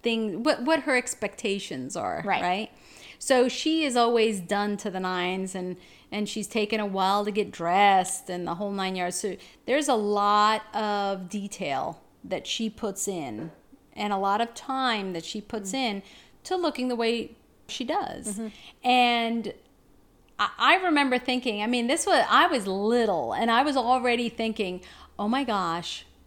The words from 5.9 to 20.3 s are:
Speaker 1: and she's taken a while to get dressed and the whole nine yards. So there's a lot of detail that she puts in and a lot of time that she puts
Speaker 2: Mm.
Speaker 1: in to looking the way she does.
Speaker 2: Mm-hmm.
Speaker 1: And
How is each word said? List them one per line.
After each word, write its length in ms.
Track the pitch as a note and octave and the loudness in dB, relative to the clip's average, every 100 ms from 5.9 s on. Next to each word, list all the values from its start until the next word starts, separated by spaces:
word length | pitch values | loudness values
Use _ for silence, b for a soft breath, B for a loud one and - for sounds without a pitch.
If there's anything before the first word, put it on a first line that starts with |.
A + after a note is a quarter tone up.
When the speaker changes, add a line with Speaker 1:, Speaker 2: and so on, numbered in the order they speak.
| B B | B B
Speaker 1:
and 180 | G#3 G#3 | -6 -4
she's 200 | - G#3 | -6 -4
taken 320 | A#3+ G#3 A3 | -2 0 -2
a 60 | G#3 | -2
while 380 | F#3+ F#3+ G3+ | 0 2 2
to 60 | G#3 | 0
get 220 | G#3 G3+ | -2 -2
dressed 760 | - E3+ F#3 G3+ F#3+ F3+ - - | -2 0 6 6 6 2 -4 -6
and 160 | F3+ E3+ | -6 -4
the 100 | E3+ | -4
whole 160 | G3+ | -4
nine 240 | G3+ F#3 F#3 | -2 -2 -2
yards. 200 | F3+ F3+ | -2 -2
So 160 | G#3 F3 B B - | -6 -6 B B 0
there's 220 | C4+ D4 | 0 2
a 60 | |
lot 680 | A#3+ G#3 G#3 G3+ G#3 G#3+ A3 - | 2 2 2 4 6 6 2 -2
of 540 | G#3 G#3+ G#3 G3 G3 F3+ | -4 -2 0 0 -4 -6
detail 720 | G#3 G3 - D#3+ C3 D3 D#3+ _ _ | -8 -8 -6 -4 -2 -4 -8 _ _
that 220 | - F3+ - | -8 -6 -4
she 200 | - A3+ | -4 -4
puts 360 | - A3 G3 - | -4 -6 -4 -4
in 460 | F3+ C3+ G#2+ E3 - _ - _ | -4 -6 -8 -10 -14 _ -20 _
and 180 | - G#3 | -8 -4
a 60 | G3+ | 0
lot 220 | G3 G#3 | 2 2
of 120 | A#3 | 0
time 580 | - - C4 C4 A3 F#3+ | -4 -6 -2 0 0 -2
that 120 | E3+ | -6
she 160 | - G#3+ | -6 -10
puts 300 | G#3 A3 G3 | -8 -8 -6
Speaker 2:
Mm. 20 | C4 | -2
Speaker 1:
in 240 | B3+ G3 B B B B | -2 -4 B B B B
to 120 | - F#4 | -4 0
looking 320 | D#4+ - B3+ | 0 -2 -4
the 80 | A#3+ | 0
way 400 | A#3 A#3 - - _ _ - | 0 0 -4 -12 _ _ -14
she 160 | - | -8
does. 500 | A#3+ F4 - - G#3+ | -4 -2 -4 -8 -8
Speaker 2:
Mm-hmm. 140 | G3+ A3 B B B B3+ | -8 -8 B B B 2
Speaker 1:
And 680 | B3 A#3+ A#3+ A#3 A#3 A3 - _ _ _ _ _ _ _ | 4 4 2 0 -2 -4 -10 _ _ _ _ _ _ _